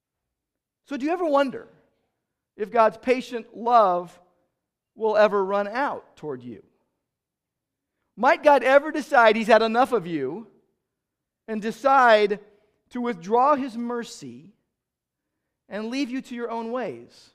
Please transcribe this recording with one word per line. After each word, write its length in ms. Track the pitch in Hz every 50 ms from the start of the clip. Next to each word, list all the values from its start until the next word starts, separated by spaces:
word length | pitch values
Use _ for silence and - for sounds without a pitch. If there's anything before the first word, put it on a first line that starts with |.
| _ _ _ _ _ _ _ _ _ _ _ _ _ _ _ _ _
So 120 | - 285
do 100 | 240 262
you 60 | 311
ever 120 | 349 359 359
wonder 440 | 311 277 277 285 262 - 98 - - _ _ _ _ _ _ _ _ _ _ _ _ _ _ _ _ _
if 140 | - 214 190
God's 280 | 233 233 220 214 214 -
patient 580 | - 254 247 254 - - 254 226 226 _ -
love 640 | 190 233 233 247 233 208 185 175 180 180 170 - _ _ _ _ _ _ _ _ _ _ _ _ _ _ _ _
will 220 | - 220 220 208
ever 280 | - 208 208 202 202 190
run 220 | 185 202 202 202
out 500 | 202 220 254 285 254 165 101 - _ _
toward 260 | - - 151 131 127
you? 200 | 120 123 107 - - _ _ _ _ _ _ _ _ _ _ _ _ _ _ _ _ _ _ _ _ _ _ _ _ _ _ _ _ _ _
Might 260 | - 233 277 339 320
God 200 | 285 294 285 262
ever 300 | 226 262 269 285 294 311
decide 420 | 302 302 - - 285 247 226 220 214
he's 120 | 226 220
had 160 | 214 226 220
enough 300 | 226 220 220 240 262 -
of 140 | 254 208 160
you 400 | 180 170 147 131 127 160 220 233 _ _ _ _ _ _ _ _ _ _ _ _ _ _ _ _ _ _ _ _ -
and 140 | 220 214
decide 760 | 196 226 - - - 269 269 269 247 233 220 214 208 202 208 196 - _ _ _ _ _ _ _ _ _
to 100 | - 247
withdraw 540 | 240 240 226 170 165 190 226 240 254 285 302
his 200 | 254 269 269 208
mercy 760 | 233 240 233 240 233 226 - - - 147 123 117 123 156 196 _ _ _ _ _ _ _ _ _ _ _ _ _ _ _ _ _ _ _ _ _ _ _ -
and 220 | 180 208 220 226
leave 200 | 247 277 285 226
you 120 | 254 262
to 120 | 247 - 247
your 160 | 240 240 226
own 200 | 233 233 226 226
ways? 600 | 240 262 233 175 123 117 120 113 _ _ _ _